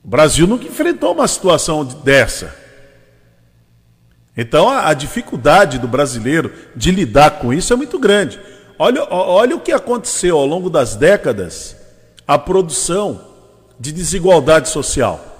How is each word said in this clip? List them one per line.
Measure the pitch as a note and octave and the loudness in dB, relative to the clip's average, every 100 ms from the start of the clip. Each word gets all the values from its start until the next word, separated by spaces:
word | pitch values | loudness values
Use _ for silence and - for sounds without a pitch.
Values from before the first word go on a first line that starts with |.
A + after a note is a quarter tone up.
O | - | -2
Brasil | A#2+ D#3 B2+ F3 | 2 2 4 2
nunca | A#3+ - | 0 -6
enfrentou | - D#4 - D4 | -4 -4 -2 -2
uma | E4+ A#3+ | 0 -2
situação | - F#3 D#3 - D#3 | 0 0 0 0 -4
de, | C3+ C3 | -6 -4
dessa. | C3+ C#3 A2 - D#2 - - - - _ _ _ _ _ _ _ _ _ _ _ _ _ _ - | 2 4 2 -4 -12 -16 -20 -20 -20 _ _ _ _ _ _ _ _ _ _ _ _ _ _ -10
Então, | A#2 D3+ G#3 | 0 2 2
a, | C4+ E3 | 2 0
a | |
dificuldade | C#3+ D3 A#3+ - - C3 F3 F#3+ C3 | -2 -4 -8 -8 -2 4 4 4 0
do | A#2+ | -4
brasileiro | B2 C#3+ B2 A2+ D#3+ B2+ - - | -2 -2 -2 -2 -2 -2 -10 -20
de | - C#3 | -4 -2
lidar | F#3+ C#3+ A2+ D3+ - | 0 2 4 4 2
com | A#2+ | -4
isso | C#3+ - | -2 0
é | B3 | -2
muito | D4 F#4 | -2 -2
grande. | G#3 G#3 D#3 - - - - - | 2 2 0 -8 -20 -20 -20 -2
Olha, | F3 B3+ | 0 0
ó, | - F3+ F#3 | -2 -2 2
olha | F3+ B3 | 4 2
o | E4+ | -2
que | - | -2
aconteceu | D4+ - A#3+ - - F3 D#3+ | -2 -2 -6 -4 -2 0 2
ao | C#3 | 0
longo | E3+ F#3 | -2 0
das | D#3+ A#2 G#2 | 0 0 2
décadas, | D3+ G3+ D3+ G#2 F2 - - - - _ _ _ - | 2 2 0 -4 -8 -12 -16 -20 -20 _ _ _ -2
a | C#3+ | -2
produção | - F#3+ E3+ C#3+ - F#3 G3+ F#2+ - - _ _ _ _ | 2 0 0 -4 -4 -4 -4 -8 -16 -20 _ _ _ _
de | B2 | -12
desigualdade | D#3+ D#3+ F#3+ F3+ E3+ C3+ D#3+ - | -8 -6 0 4 4 6 2 2
social. | D3+ C3+ C#3+ A2 D#2+ - | -6 -4 -2 -2 -4 -14